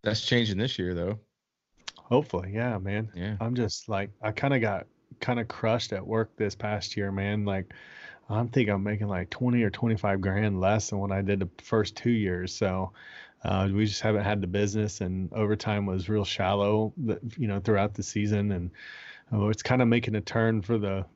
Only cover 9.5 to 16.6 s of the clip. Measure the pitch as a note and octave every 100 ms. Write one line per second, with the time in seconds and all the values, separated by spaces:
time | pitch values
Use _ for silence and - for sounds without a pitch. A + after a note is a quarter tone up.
9.5 | A#2+ G#2+ - A#2 G#2+ G#2 G2 F#2+ G2 G#2+
10.5 | F#2+ F#2 G#2+ - G#2 G2 G2 G2 G2+ F#2
11.5 | - - A2+ G2+ - A#2 A#2 G2 F2+ F#2
12.5 | - G2+ F#2 F#2 - - - - _ -
13.5 | F#2+ G2 G2 G#2+ G2 G#2+ G#2 G2+ G#2 F#2
14.5 | G2 G#2 G#2+ G#2 - F#2 F#2 F#2 A2 G#2
15.5 | G#2+ - G#2 G2+ F#2 F2 G#2+ G2+ - F#2+
16.5 | G2+